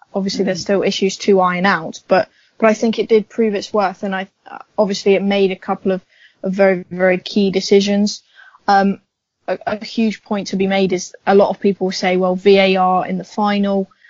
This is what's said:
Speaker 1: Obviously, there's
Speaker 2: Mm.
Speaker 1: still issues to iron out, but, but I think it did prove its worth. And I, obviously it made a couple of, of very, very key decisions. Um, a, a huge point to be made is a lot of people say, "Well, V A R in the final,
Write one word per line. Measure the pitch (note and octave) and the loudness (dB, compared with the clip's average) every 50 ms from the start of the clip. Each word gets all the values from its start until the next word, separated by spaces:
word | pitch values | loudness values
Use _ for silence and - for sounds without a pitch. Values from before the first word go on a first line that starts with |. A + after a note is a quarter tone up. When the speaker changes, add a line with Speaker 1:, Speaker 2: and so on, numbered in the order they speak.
| _ _ - | _ _ -6
Speaker 1:
Obviously, | G3+ F#3+ G3 - - F#3+ | -6 -4 -4 -4 -4 -4
there's | F#3 F#3 E3+ | -4 -4 -4
Speaker 2:
Mm. | |
Speaker 1:
still | C#3+ - G3+ F#3 | -4 -2 -2 0
issues | - F#3+ G3 - G3+ F#3+ - - | 0 -2 -2 -2 -2 -4 -4 -2
to | - - G3 F#3+ | 0 2 4 4
iron | F#3 F3+ F3+ F3+ F3+ | 4 2 0 0 0
out, | G3+ F#3+ D#3+ E3 D#3+ - - - - | 0 0 0 -4 -8 -14 -16 -4 0
but, | F#3+ F#3 - - _ _ _ _ _ - | 0 0 0 -2 _ _ _ _ _ 0
but | A3+ A3 | 2 2
I | G#3+ | 2
think | - B3 A3+ G#3+ A3+ | 2 0 -2 -2 -2
it | G3 - | 0 2
did | A3+ G#3+ G3+ - | 2 2 2 0
prove | - - A3+ G#3+ G3+ | -2 -2 0 0 0
its | G3+ G#3+ - - | -4 -6 -4 -2
worth. | G#3+ G3 F3+ F#3 - | -2 -2 -2 -4 -6
And | G#3 G3 F#3+ | -8 -6 -6
I, | F#3+ G3 - _ _ _ - - - - _ _ - | -6 -8 -10 _ _ _ -20 -20 -20 -20 _ _ -2
obviously | G#3+ F#3+ G3+ - - G3+ G3 | -2 -2 -2 -2 0 2 2
it | F3+ | 2
made | G3 G3 G3+ G3+ G3 F#3 | 2 0 0 2 0 0
a | F#3+ | -2
couple | - - - F#3+ - - G3 | -4 -6 -8 -8 -4 -4 -4
of, | F#3+ F#3 - _ _ _ _ _ _ _ | -4 -4 -6 _ _ _ _ _ _ _
of | - F#3+ | -6 -4
very, | F#3 G3 G3 F#3+ F#3+ F3+ F3+ - | 0 2 2 2 2 0 -4 -8
very | F3 F3+ F#3 F#3 F#3 F#3 | -4 0 0 0 0 0
key | - - - G#3+ G3+ G3 | -4 -4 -2 0 0 0
decisions. | F#3 F#3+ G3 - G#3 G3+ G3 G3+ G3+ G3+ G#3 G#3 - - - _ _ - - - - _ _ | 0 -2 0 2 4 4 4 2 0 0 0 -2 -4 -8 -16 _ _ -20 -20 -20 -20 _ _
Um, | - G3+ G3 G3 G3 F#3+ - _ _ _ _ _ _ _ _ _ | 2 2 2 2 2 -2 -4 _ _ _ _ _ _ _ _ _
a, | - F#3 - - | -8 -8 -6 -6
a | - G#3+ G#3 - | -8 -8 -8 -8
huge | - - A#3+ A3+ A3 F#3+ - | -6 -4 -2 -2 -2 -2 -6
point | _ - G#3+ G3+ - - | _ -6 -6 -6 -4 -4
to | - | -4
be | F#3 G3 | -2 -2
made | F#3+ G3 G3 G3 F3+ | 0 0 0 0 0
is | F#3 F3+ - - - - _ | -2 -4 -6 -10 -16 -8 _
a | - G3 | 2 4
lot | G3 G3 - | 4 4 2
of | G3+ - | 0 -2
people | - G3+ F#3+ - F#3+ F#3 | -2 -2 -2 -2 -4 -6
say, | F#3+ - - F#3 F#3 | -4 -4 -2 0 0
"Well, | F#3 F#3 F#3 F#3 | 0 0 0 -2
V | F#3 F3+ G3+ G3 G3 | 2 4 4 6 6
A | F#3+ F#3+ F#3+ | 4 4 2
R | F#3+ F#3 F#3 F#3 F#3 - | 2 2 2 0 0 -2
in | - F#3+ F3+ | -4 -6 -8
the | F#3+ | -10
final, | - - - G#3 G#3 G3+ G3+ G3+ G3+ G3 G3 G3 - _ _ _ | -8 -6 -2 -2 0 0 0 -2 -2 -2 -2 -4 -6 _ _ _